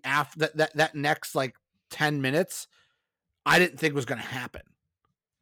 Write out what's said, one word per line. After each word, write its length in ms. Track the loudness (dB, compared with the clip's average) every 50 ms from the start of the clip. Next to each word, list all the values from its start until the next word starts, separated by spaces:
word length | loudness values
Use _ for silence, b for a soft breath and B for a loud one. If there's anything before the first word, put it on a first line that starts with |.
| -4
af-, 300 | 0 0 0 0 -2 -2
that, 200 | -2 -2 -2 2 0
that, 180 | 0 0 2
that 180 | 0 0 0 0
next, 400 | -2 0 0 -2 -2 -4 -6 -2
like, 220 | -2 -2 -2 -6 _ _ _ _ _ _ -16
ten 300 | -4 0 0 0 2 0
minutes. 440 | 0 2 2 2 0 0 -4 -12 -14 _ _ _ _ _ _ _ _ _ _ _ _ _ _ _ 0
I 120 | 4 4 4
didn't 200 | 4 2 0 -2
think 160 | -2 0 0
was 100 | -2 -2
gonna 140 | -4 -6 -6
happen. 400 | -6 -8 -8 -8 -8 -8 -10 -14 -20 _ _ _ _ _ _ _ _ _ _ _ _ _ _ _